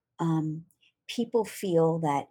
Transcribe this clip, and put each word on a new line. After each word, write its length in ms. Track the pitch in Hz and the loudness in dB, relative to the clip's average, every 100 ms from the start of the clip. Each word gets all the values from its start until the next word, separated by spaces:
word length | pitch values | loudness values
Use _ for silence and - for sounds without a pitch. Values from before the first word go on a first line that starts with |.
| _ - | _ -4
Um, 440 | 165 160 156 160 170 _ _ _ - | 0 0 0 -6 -12 _ _ _ -10
people 360 | - 233 233 | -6 0 0
feel 540 | 202 - 196 165 160 165 | -2 -4 0 4 4 2
that 300 | 156 143 - | 0 -2 -4